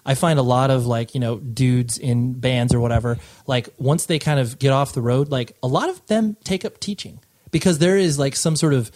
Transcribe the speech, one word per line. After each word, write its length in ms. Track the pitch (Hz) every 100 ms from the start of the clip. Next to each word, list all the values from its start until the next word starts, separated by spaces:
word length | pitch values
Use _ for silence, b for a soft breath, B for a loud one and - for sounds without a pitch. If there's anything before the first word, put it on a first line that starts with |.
| 139
I 100 | 135
find 240 | 170 151
a 40 |
lot 280 | 123 123 135
of, 140 | 131 120
like, 280 | 117 117
you 60 | 135
know, 180 | 117 117
dudes 600 | 131 110 127 123 120 -
in 360 | 135 120 127
bands 400 | 127 127 127 120
or 60 | 120
whatever, 380 | 120 117 117 117 B B -
like, 220 | 127 - -
once 280 | 120 165 -
they 140 | 160
kind 200 | - 143
of 180 | 117 127
get 140 | 139
off 220 | 135 143
the 80 | 135
road, 280 | 120 127 147
like, 280 | 135 120 -
a 60 | 127
lot 220 | 151 320
of 160 | 359 -
them 300 | 220 220 208 -
take 180 | 190
up 160 | - -
teaching. 400 | - 202 - - b b -
Because 260 | 160 185 156
there 220 | 170 196
is, 180 | 180 143
like, 180 | 139 -
some 200 | 170 156
sort 180 | 160
of 180 | 135 110